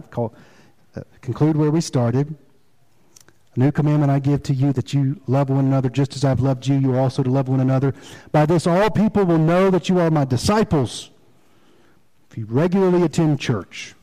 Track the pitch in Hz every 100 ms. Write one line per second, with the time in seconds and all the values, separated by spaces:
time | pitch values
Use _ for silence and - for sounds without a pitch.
0 | - - 117 - - - - _ _ -
1 | - - - - 151 151 151 160 - 135
2 | 117 127 147 156 - _ _ _ _ _
3 | _ - - _ _ 120 135 151 151 147
4 | 139 139 139 139 - 131 143 131 - 143
5 | 135 - - 131 135 135 135 135 131 127
6 | 139 131 135 127 135 123 123 139 135 127
7 | 131 - 127 135 131 131 131 131 135 -
8 | - - - 151 151 175 175 175 214 -
9 | 214 208 185 165 160 175 190 180 180 180
10 | 165 156 135 123 - 220 214 156 113 -
11 | - - - - _ _ _ _ _ _
12 | _ _ _ - 107 120 175 196 185 180
13 | 170 - 156 143 - 107 - - - -